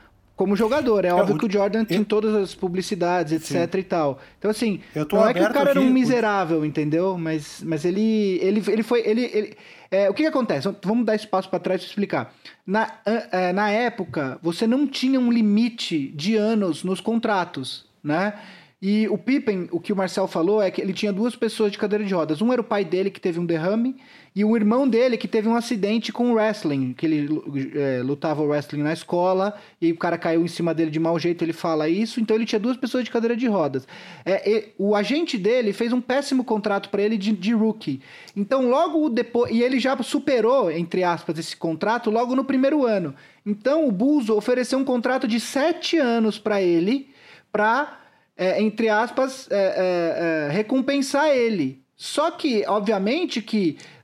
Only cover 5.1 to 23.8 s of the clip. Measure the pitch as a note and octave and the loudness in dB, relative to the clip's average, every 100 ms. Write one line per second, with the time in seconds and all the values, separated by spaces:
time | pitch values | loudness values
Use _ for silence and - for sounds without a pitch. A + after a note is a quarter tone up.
5.1 | G3+ G#3+ F3 F#3+ C#4+ C#4 C#4 C4 B3+ A#3 | 4 4 4 2 4 2 4 4 4 4
6.1 | B3 G#3+ G3+ E3 E3 D3+ D#3 D3+ D#3+ F#3+ | 2 2 0 0 0 0 -2 0 0 0
7.1 | F3+ D#3+ D#3+ D3 - D#3+ D#3 F3 F#3+ A3 | -2 -4 -4 -6 -12 -6 -2 -2 0 2
8.1 | A3 G3+ F3+ F#3 G#3 F#3+ G#3+ A3 A#3+ A3 | 2 0 0 0 0 0 -2 2 0 2
9.1 | A3+ B3 G#3+ G3+ - - - - C#4+ D4 | 0 0 -2 -4 -10 -20 -20 -2 2 2
10.1 | D4 D#4 C#4+ A3+ C#3+ G3 - F3+ A#3 A3 | 2 0 0 0 -2 -2 -4 -2 0 2
11.1 | G#3+ - F#3 F#3 F3+ - F#3 - - G3 | -2 0 -4 -2 -4 -2 -4 -4 -4 -2
12.1 | D3+ A#2 - - - - G#3 - - G3+ | -2 -4 -14 -20 -18 -2 -2 -2 -4 -2
13.1 | A3+ - F#3 F3+ F#3+ G#3 G#3+ A#3+ A#3 F3+ | -2 -2 -2 0 0 0 2 0 -4 -6
14.1 | D#3+ C3+ - E3 E3 A3+ C4 C#4 - B3+ | -4 -4 -4 -4 0 0 2 0 0 0
15.1 | C4+ A#3+ A#3 G#3+ G#3 A#3 A#3 - D#3+ C3+ | 2 2 4 4 4 2 -2 -4 -4 -4
16.1 | D3 F3+ A3 G#3+ A3 F#3 D3+ F3+ F#3 A3 | -4 0 2 2 2 0 -2 -4 -4 -2
17.1 | A3+ A3+ G3 E3+ - B2+ - _ _ D3 | -2 0 0 -2 -6 -10 -12 _ _ -2
18.1 | D#3+ G#3 G#3 - - - - F#3+ G#3+ A3 | 0 0 -4 -18 -20 -20 -8 0 2 2
19.1 | G#3 - C#4 A3+ F#3+ E3+ E3 - G3 F#3 | -2 0 0 0 -2 -4 -6 -4 -2 -2
20.1 | - F#3+ F3 E3+ G#3+ G3+ - G3 F3+ G#3 | -2 -2 0 2 2 2 -2 -4 -2 -4
21.1 | F#3+ A#3+ - A3+ - G#3 G#3 G#3 G#3 G3+ | -2 -2 -2 -4 0 -2 0 -2 -2 -2
22.1 | F#3 D3+ D3+ A3+ B3 - G#3 E3+ F3+ G3 | -2 -2 0 0 0 0 -2 0 0 -2
23.1 | - F#3+ E3+ E3+ E3 F3 A3+ | -2 -4 -2 -2 0 0 0